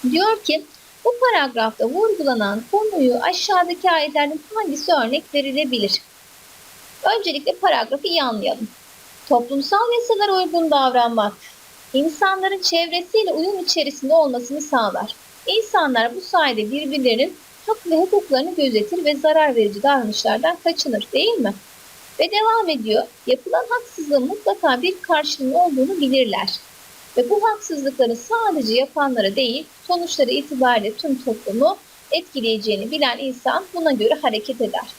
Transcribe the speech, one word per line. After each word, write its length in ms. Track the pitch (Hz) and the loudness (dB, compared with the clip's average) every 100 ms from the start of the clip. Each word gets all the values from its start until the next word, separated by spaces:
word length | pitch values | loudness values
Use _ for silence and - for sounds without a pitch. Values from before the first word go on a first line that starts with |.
| 254 | 2
Diyor 320 | 320 415 440 | 2 2 0
ki, 220 | - 311 302 - - - | 0 -2 -4 -20 -20 -2
"Bu 100 | - 480 | -2 2
paragrafta 640 | 494 403 269 226 220 220 226 | 2 2 0 0 -2 0 -2
vurgulanan 760 | 330 440 349 277 233 202 208 240 | 2 0 2 0 0 -2 -4 -2
konuyu 460 | 403 427 370 254 240 | 0 0 2 2 2
aşağıdaki 680 | - 359 - 370 349 349 370 | -2 -2 0 2 2 0 0
ayetlerden 480 | 330 294 294 294 311 - | 2 0 0 -2 -4 -8
hangisi 380 | 427 381 285 - | -6 -4 -4 0
örnek 320 | 311 226 285 - | 2 2 -4 -2
verilebilir?" 680 | 285 277 269 294 247 - - - - - - - - - - - - - 440 | -4 -2 -2 -2 -2 0 -2 -6 -20 -20 -20 -20 -20 -20 -20 -20 -4 0 0
Öncelikle 340 | 370 285 294 | -2 -2 -4
paragrafı 540 | 359 370 247 226 277 349 | 0 2 2 0 -4 -2
iyi 160 | 339 | 0
anlayalım. 460 | 262 214 - 165 220 - - - - - - | 0 -2 -4 -4 -8 -12 -20 -20 -20 -20 0
Toplumsal 640 | 240 240 277 277 403 466 480 | 0 2 -4 0 0 2 0
yasalara 320 | 480 415 415 | 0 0 2
uygun 380 | 381 349 339 330 | 2 2 0 2
davranmak, 600 | 285 262 254 233 226 208 196 - - - - - | 2 4 2 2 2 -2 -4 -20 -20 -20 -20 -4
insanların 720 | 269 311 302 392 381 381 392 | -2 -2 2 0 2 -2 -2
çevresiyle 680 | 370 330 339 349 359 440 392 | 0 0 0 -4 0 0 0
uyum 320 | 302 349 392 | -2 -2 -2
içerisinde 500 | 359 339 285 285 269 | -2 -2 -2 -4 2
olmasını 460 | 320 294 247 240 294 | 4 4 0 -6 -8
sağlar. 540 | 294 254 214 - 214 - - - - | -2 0 0 -2 -8 -12 -20 -12 -2
İnsanlar 720 | 403 440 403 302 240 233 359 | -2 0 0 2 0 0 -4
bu 40 | |
sayede 500 | - 359 294 214 214 | -2 2 2 0 -4
birbirlerinin 680 | 277 302 294 254 226 339 - - - - | -4 -4 0 0 2 0 -4 -20 -12 -6
hak 200 | 427 349 | -4 0
ve 100 | 320 | 2
hukuklarını 580 | 370 403 - 262 320 | 4 2 2 0 0
gözetir 500 | 349 277 214 214 359 | 0 0 0 -2 -2
ve 120 | 294 294 | 0 2
zarar 400 | 302 311 302 233 | 2 4 4 4
verici 260 | 208 202 | 0 2
davranışlardan 720 | 269 277 220 214 226 214 320 349 | 2 2 0 -2 -2 0 0 0
kaçınır, 420 | 339 339 294 214 - | -2 -2 -4 -4 -2
değil 220 | 269 403 | 0 0
mi? 200 | 440 214 - - - - - - - | 0 -2 -4 -16 -20 -20 -20 -20 -4
Ve 100 | 320 | 0
devam 380 | 415 440 453 370 | 2 2 2 0
ediyor. 380 | 285 214 208 - - - | -2 0 0 -2 -8 -2
Yapılan 400 | 262 - - 480 | -2 0 -2 0
haksızlığın 560 | 480 - - 294 285 262 | -4 -4 -10 0 0 0
mutlaka 560 | 427 - 403 320 247 | -2 -2 0 0 2
bir 180 | 359 370 | 0 -4
karşılığının 520 | - 311 294 - 262 | -2 0 0 -4 0
olduğunu 460 | 330 359 262 277 370 | 2 2 2 0 0
bilirler. 480 | 269 262 240 - 190 - - - - - - - | 2 2 2 -2 -4 -8 -14 -20 -20 -20 -4 -2
Ve 140 | 480 | 2
bu 180 | 403 440 | 2 2
haksızlıkların 640 | 415 - 302 269 262 240 233 - | 0 -6 -4 -4 0 0 0 -2
sadece 460 | 453 440 311 220 | 0 0 0 0
yapanlara 640 | 233 277 311 285 240 196 202 | 0 0 0 0 2 0 0
değil, 300 | 254 262 311 - - | 0 -2 -8 -18 -4
sonuçları 440 | 359 349 - 247 | -2 -2 0 0
itibariyle 640 | 285 285 269 254 240 208 | 0 -4 0 2 2 0
tüm 280 | 214 320 254 | -4 -4 -2
toplumu 540 | 254 214 - 214 302 392 - - - | -4 -6 -4 2 2 2 -12 -20 -4
etkileyeceğini 800 | 320 349 269 226 220 214 202 208 | -4 -4 -4 -2 -2 -2 -2 -4
bilen 280 | 302 269 240 | -2 -2 -2
insan 460 | 269 247 262 294 392 | -6 -4 -2 -2 -4
buna 180 | 349 320 | -2 0
göre 220 | 247 220 302 | 2 2 2
hareket 380 | 294 214 208 240 | 0 -2 -6 -4
eder. 260 | 240 - - | -4 -4 -8